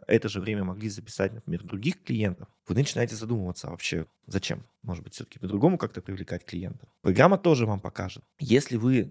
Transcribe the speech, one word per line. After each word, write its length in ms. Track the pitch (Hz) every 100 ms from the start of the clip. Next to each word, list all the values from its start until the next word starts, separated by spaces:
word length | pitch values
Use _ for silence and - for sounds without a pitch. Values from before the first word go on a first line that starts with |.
| -
это 240 | 113 117
же 100 | 101
время 240 | 98 104
могли 240 | 95 95 110
записать, 460 | 101 107 - 98
например, 300 | 113 - 85
других 400 | 87 98 127 -
клиентов, 440 | - 117 104 90 - _ -
вы 80 | 113
начинаете 400 | 143 - 120 113
задумываться, 520 | 110 117 90 87 -
а 40 |
вообще 340 | 85 - 85 80 _ -
зачем? 360 | 95 - - - _
Может 200 | - 85
быть, 120 | - -
все-таки 240 | - -
по-другому 400 | 92 101 147 185
как-то 220 | - -
привлекать 420 | - 98 92 87 -
клиентов? 420 | 87 90 - - _
Программа 380 | - 95 160 196
тоже 260 | 175 143 110
вам 140 | 98
покажет. 440 | - - 92 - - _
Если 380 | 135 120 - 120
вы 280 | 120 131 87